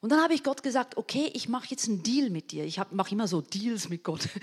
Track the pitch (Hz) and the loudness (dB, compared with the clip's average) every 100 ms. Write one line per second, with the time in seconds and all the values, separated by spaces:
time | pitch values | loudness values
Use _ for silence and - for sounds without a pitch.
0 | 220 302 320 311 - 277 277 254 247 - | 6 6 6 4 2 -2 0 0 0 -4
1 | 226 262 302 240 - 247 - 254 220 202 | -4 0 0 -2 -4 -4 -4 -4 -2 0
2 | 175 262 269 170 - 156 151 165 196 196 | 2 2 2 0 -6 -6 -4 -4 -4 -2
3 | 190 202 220 160 - 196 220 226 170 170 | 0 0 0 0 -2 -4 -2 -2 -4 -6
4 | - 139 - 202 | -4 -4 -4 -6